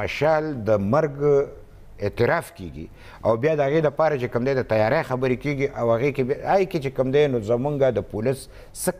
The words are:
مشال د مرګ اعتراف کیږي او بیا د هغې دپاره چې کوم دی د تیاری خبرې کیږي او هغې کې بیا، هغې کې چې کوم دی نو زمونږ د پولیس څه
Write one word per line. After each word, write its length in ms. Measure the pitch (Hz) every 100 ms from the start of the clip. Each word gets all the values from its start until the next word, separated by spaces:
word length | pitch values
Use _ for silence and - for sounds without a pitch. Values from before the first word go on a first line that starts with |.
مشال 500 | 104 - 147 156 156 135 104
د 140 | 104 98
مرګ 240 | 139 156 139 147 139 143 - - - - -
اعتراف 500 | 101 - 120 165 - -
کیږي 300 | 90 69 82 - - - -
او 120 | 113
بیا 120 | 147 156
د 60 | 139
هغې 140 | 156 151
دپاره 280 | 143 156 147
چې 100 | 120
کوم 100 | 120 127
دی 80 |
د 180 | 135 113
تیاری 320 | 110 107 151
خبرې 340 | 151 127 131 123
کیږي 240 | 147 139 131 -
او 60 | 117 117
هغې 140 | 143 131
کې 80 | 127
بیا، 100 | 139 123 185
هغې 100 | 185
کې 80 | 170
چې 60 | 135 -
کوم 140 | 131
دی 160 | 143 147
نو 120 | 123 104
زمونږ 400 | 120 139 147 131 104
د 120 | 92
پولیس 380 | 101 117 139 - - -
څه 180 | - - 180